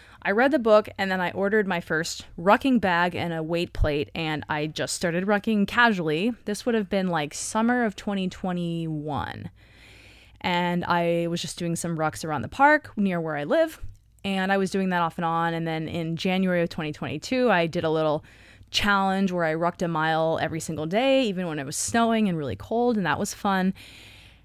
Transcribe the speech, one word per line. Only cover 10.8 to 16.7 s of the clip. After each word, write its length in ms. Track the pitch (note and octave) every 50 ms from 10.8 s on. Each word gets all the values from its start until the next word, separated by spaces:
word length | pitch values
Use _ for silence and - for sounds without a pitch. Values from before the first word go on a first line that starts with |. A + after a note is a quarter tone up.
| E3+
I 400 | - F3 F3 E3+ E3+ E3+ E3+ E3+ E3+
was 140 | E3+ E3+ -
just 160 | E3 - -
doing 180 | E3+ E3+ E3+
some 220 | E3 - E3+ E3+ D#3
rucks 260 | D#3+ D#3 D3+ - -
around 180 | D#3+ D3+ C#3+ -
the 60 | -
park 420 | - - C#4 C#4+ D4+ D4+ D4+ - -
near 240 | - G3+ G3 F3+ E3+
where 160 | D#3+ D#3+ D3+
I 80 | D3 D3
live, 380 | D#3+ A#3+ E4 D#4+ D#4+ D#4+ - - - - - _ _ _ _ -
and 260 | G3 G3 F#3+ F#3+ F#3+
I 60 | G3
was 140 | G3 F#3+ F#3
doing 180 | - G3 F#3+ F#3
that 140 | F3+ F3 E3+
off 160 | E3 - -
and 60 | E3+
on. 280 | E3 E3 E3 E3 E3+ E3
And 140 | E3 E3
then 200 | E3 D#3+ D#3+ D#3+
in 300 | - - E3+ E3 D#3+ E3
January 460 | D#3+ - F#3+ F#3 F#3 F#3+ F#3 F3+ F3 E3+
of 80 | E3+